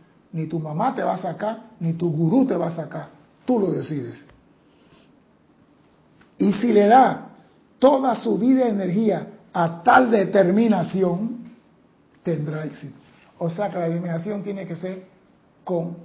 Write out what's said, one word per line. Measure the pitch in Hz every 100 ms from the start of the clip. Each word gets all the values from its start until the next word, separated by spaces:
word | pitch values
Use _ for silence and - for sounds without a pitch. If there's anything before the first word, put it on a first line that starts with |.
| _ _ _
Ni | 160 160
tu | 165
mamá | 151 156 247
te | 214
va | -
a | -
sacar, | 185 - 208 226 - -
ni | 165
tu | 165 175
gurú | 151 160 269 233
te | 180
va | 165
a |
sacar. | - 147 - - - _ _
Tú | - 240
lo | 185
decides. | 143 139 147 117 117 - - _ _ _ _ _ _ _ _ _ _ _ _ _ _ _ _ _ _ _ -
"Y | 196
si | 190 240
le | 208 202
da | 254 226 - - - _ _ _ -
toda | 262 269 269 220
su | 233 185
vida | 247 262 240
y |
energía | 202 180 190 220 170 - - _
a | 185 170 -
tal | 240 254 247
determinación, | 220 180 202 180 202 233 190 165 190 180 175 233 - - - _ _ _ _ _ _
tendrá | 180 151 147 151
éxito". | 156 - 139 - _ _ _ -
O | 165
sea | 175 202
que | 185
la | 165
determinación | 170 175 160 214 202
tiene | 202 190 170
que | 160
ser | 185 190 - _ _ _ _ _
con, | - 170 170 -